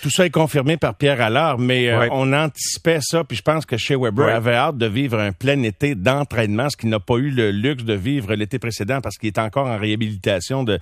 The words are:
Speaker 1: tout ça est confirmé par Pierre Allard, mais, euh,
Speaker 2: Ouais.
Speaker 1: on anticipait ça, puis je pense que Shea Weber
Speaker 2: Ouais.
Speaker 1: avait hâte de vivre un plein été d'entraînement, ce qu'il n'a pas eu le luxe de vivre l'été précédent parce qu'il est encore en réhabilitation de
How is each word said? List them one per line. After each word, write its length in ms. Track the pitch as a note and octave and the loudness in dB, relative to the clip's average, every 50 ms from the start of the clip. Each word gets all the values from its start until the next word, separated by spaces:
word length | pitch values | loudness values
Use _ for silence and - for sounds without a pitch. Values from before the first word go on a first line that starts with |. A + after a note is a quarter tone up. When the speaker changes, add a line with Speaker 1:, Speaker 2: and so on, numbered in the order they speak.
| - | -4
Speaker 1:
tout 80 | D3 | -2
ça 120 | - - F#3 | 2 2 2
est 60 | E3+ | 2
confirmé 480 | - D#3+ D#3+ D3 - D3 B2 C#3 E3 D#3+ | 2 2 2 2 2 2 2 2 0 0
par 160 | - C3 A2 | 0 -2 -2
Pierre 260 | - C#3+ C#3 C#3+ A#2+ | 0 0 2 2 2
Allard, 380 | A#2+ G#2+ A2+ C#3 D#3+ D#3+ C3 A#2 | 2 2 2 2 2 2 2 0
mais, 320 | B2 B2 B2+ B2+ B2 A#2+ | 0 2 2 2 2 2
euh, 120 | A#2 A#2 | 2 2
Speaker 2:
Ouais. 80 | A#2+ A#2+ | 2 2
Speaker 1:
on 200 | C#3 C3 C3+ C3 | 2 2 2 2
anticipait 680 | C3+ D3 D#3+ D3+ - - - - - - - E3 E3 D#3 | 2 2 2 0 -2 -6 -8 -8 -8 -2 0 0 0 2
ça, 220 | - - - E3 D#3+ | 0 0 0 -2 -2
puis 120 | - B2 | -2 -6
je 60 | G#2+ | -4
pense 240 | - - D#3 D#3+ - | 0 0 0 0 -2
que 100 | - - | -4 -4
Shea 200 | A#2 - - C#3+ C3 | -4 -2 0 0 0
Weber 300 | B2+ A2+ G2+ A#2 D3 - | 0 0 2 2 2 2
Speaker 2:
Ouais. 40 | |
Speaker 1:
avait 220 | A2 A2+ A2+ B2 A#2+ | 2 2 2 2 2
hâte 240 | A#2+ C#3 D#3+ D3+ A#2+ | 2 2 0 0 0
de 80 | A#2 | -2
vivre 320 | A2 G2 B2+ C#3+ B2+ A2+ G#2+ | 0 0 0 -2 0 0 0
un 120 | G#2 G2+ | 0 -2
plein 320 | F#2 - - C3+ C#3+ C#3 B2 | -4 -2 0 0 2 2 2
été 320 | A2 F#2+ - C#3+ C#3+ C#3 | 0 -2 0 -2 -2 -2
d'entraînement, 760 | F#2+ F2+ B2+ C3+ C#3+ C#3+ - - A#2+ A2+ G#2 G2+ A2 A#2+ C#3+ | 0 0 2 2 2 0 -2 -2 -2 0 0 0 0 -2 -2
ce 80 | - - | -4 -4
qu'il 120 | - A2+ | -2 0
n'a 100 | A2 G#2+ | 0 0
pas 160 | F2 - B2 | 0 0 0
eu 160 | A#2+ C3+ D3 | 0 0 0
le 180 | C3+ B2 A2+ G#2 | 0 0 2 2
luxe 340 | G2+ G2+ A2 C#3 D3+ B2 A#2 | 0 0 0 -2 -2 -2 -2
de 120 | A2+ G#2+ | -2 -2
vivre 400 | G2 F2+ B2+ C#3+ C#3 G#2 G#2 A2 | -2 -2 -2 -2 -2 -2 -2 -2
l'été 240 | G#2 G#2+ G2+ - A#2+ | -2 -2 -4 -4 -6
précédent 420 | - A#2 G#2+ - G#2 G2 C3+ C3+ | -6 -6 -6 -4 -4 -2 -2 -2
parce 160 | - A2 - - | -4 -6 -8 -6
qu'il 80 | - G#2+ | -6 -4
est 100 | F#2+ A#2 | -2 -2
encore 260 | A2+ G#2+ - C#3 C#3 | -2 -2 0 -2 -2
en 140 | B2+ A#2 G2+ | -2 -2 -2
réhabilitation 840 | G#2 G#2+ G#2+ A2 A2+ G#2+ G#2+ F#2+ - A2+ G2+ F2+ - - C3 C3+ C3 | -2 -2 -2 -2 -2 -4 -4 -4 -2 0 0 0 0 -2 -4 -2 0
de 140 | A2+ G2 E2+ | 0 -2 -2